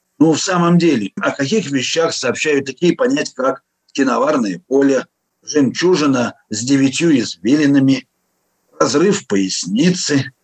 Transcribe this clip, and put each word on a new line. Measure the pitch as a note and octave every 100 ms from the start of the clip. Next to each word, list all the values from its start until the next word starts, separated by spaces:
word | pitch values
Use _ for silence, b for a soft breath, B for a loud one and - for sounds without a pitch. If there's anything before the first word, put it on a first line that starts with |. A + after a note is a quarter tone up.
| _ _
Ну, | D#3+
в | C#3+
самом | - F3+ E3+ F3
деле, | E3+ B2+ G2 -
о | D3+
каких | - C#3 A3 C#3
вещах | C#3 A#2+ E3 E3
сообщают | - B2+ G#2+ D#3 C#3+ C3+
такие | C3 F3 -
понятия, | B2+ C#3+ D3+ -
как | B2+ - _ _ _
киноварное | - C3+ A#2 C#3 D3+ G#2+ F2 -
поле, | C3+ C#3 C3 - _ _ _
жемчужина | - D3 B2+ - F3 E3+ D3 C3 A#2 - _
с | G#2+
девятью | B2 C#3 C3+ C3+ E3+ C3+
извилинами, | G#2+ - G#2 D3+ C#3+ C#3+ C3+ C4+ - _ _ _ _ _ _ _
разрыв | C#3+ C#3 G3 - -
поясницы – | G2 F#2+ - F2 G#2+ F3 F3+ - C#3+ - -